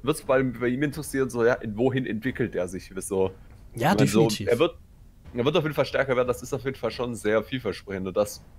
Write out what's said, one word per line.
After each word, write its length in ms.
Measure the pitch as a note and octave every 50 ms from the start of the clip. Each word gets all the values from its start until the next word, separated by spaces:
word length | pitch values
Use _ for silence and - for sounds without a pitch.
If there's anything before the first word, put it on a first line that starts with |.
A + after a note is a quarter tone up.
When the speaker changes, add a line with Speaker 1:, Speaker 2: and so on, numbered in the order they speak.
| -
Speaker 1:
würd's 200 | B2+ D#3 - -
vor 120 | - C3
allem 180 | C3+ C3+ B2+ A#2 A#2
bei 100 | B2 B2
ihm 140 | B2 C3+ D3+
interessieren, 460 | D3 C3 D#3+ C#3+ - - C3+ C3 B2
so, 160 | A#2+ A#2+ A2+
ja, 80 | A#2 B2+
in, 240 | - - A2+ G2+
wohin 300 | G#2 B2 C3 A#2 C3 -
entwickelt 480 | - A2 G#2+ A2 C3 - - B2 F#2+ -
er 140 | F2 F2+ F2+
sich, 220 | F#2 F2 - - F#2+ F#2+
so. 300 | - - G2 F#2+ F#2+ F#2+ - - - - - - - - -
Speaker 2:
Ja, 160 | A#2+ A#2 D3+ G3+
Speaker 1:
Ich 60 | -
mein, 100 | C3+ C3+
so, 120 | - A2 A2+ A2+
Speaker 2:
definitiv. 200 | - - G#2 A2
Speaker 1:
er 100 | A#2+ A#2+
wird, 180 | D#3+ F3 - - - - - - - - - - - - -
er 100 | A#2+ A#2+
wird 100 | D3 D#3+ F3+
auf 40 | D3
jeden 120 | D#3 C#3+
Fall 100 | D3+ C3+
stärker 320 | - - C3 C3+ C3 B2+
werden, 100 | B2 B2
das 160 | B2 A#2 - -
ist 120 | - C#3+
auf 100 | B2 A#2
jeden 140 | C3 A#2 -
Fall 120 | - A2
schon 240 | - - A#2+ B2 A#2
sehr 280 | G2+ - G#2 G#2+ A2 G#2
vielversprechend 640 | - C3+ B2+ A#2 G2+ F2 - - - G2 F#2+ F#2 F#2+
und 80 | F2
das 260 | G#2 G#2 - - - - - -